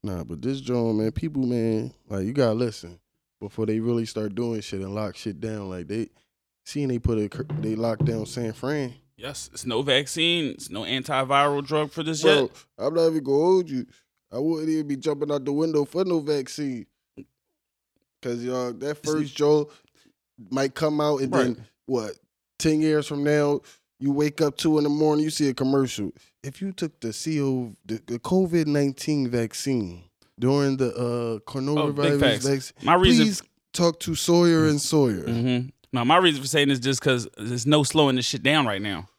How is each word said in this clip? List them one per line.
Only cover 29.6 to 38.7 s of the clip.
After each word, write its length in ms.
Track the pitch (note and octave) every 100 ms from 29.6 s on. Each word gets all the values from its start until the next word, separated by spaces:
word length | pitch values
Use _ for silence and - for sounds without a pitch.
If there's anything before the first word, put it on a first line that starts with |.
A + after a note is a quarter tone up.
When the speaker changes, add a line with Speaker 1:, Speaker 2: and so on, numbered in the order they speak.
| C#3 B2+ F#2 F2 F2 _ _ -
Speaker 1:
during 380 | B2 C#3+ C#3 C3+
the, 100 | B2
uh, 120 | A#2+
Speaker 2:
Oh, 380 | A#2+ A#2+ A#2 A2
big 80 | -
Speaker 1:
coronavirus 760 | C#3 C3+ D3+ D3+ C#3+ C#3+ C#3+
Speaker 2:
facts. 260 | C#3 A2+ C3
Speaker 1:
vaccine, 260 | C3+ - _
Speaker 2:
My 120 | - F3
reason 300 | F#3 - A3
Speaker 1:
please 160 | F#3+ - _ _
talk 260 | - E3+ E3
to 160 | - D#3
Sawyer 500 | - E3+ F3 E3 D#3
and 140 | D3
Sawyer. 420 | - D#3 C3 F#2+ A2+
Speaker 2:
Mm-hmm. 420 | A#2 B2 B2 C3 _ _
No, 100 | B2+ A#2+
my 120 | E3+
reason 240 | F3+ C#3+
for 60 | C3
saying 240 | D3+ C#3+
is 80 | C3+
just 200 | B2+ C3
'cause 260 | C#3+ B2+ A2+ -
there's 300 | A2 B2 A#2+
no 160 | D3+
slowing 320 | C#3 D#3 C#3+ B2+
this 100 | A#2
shit 160 | B2+
down 240 | C3+ D3+
right 160 | B2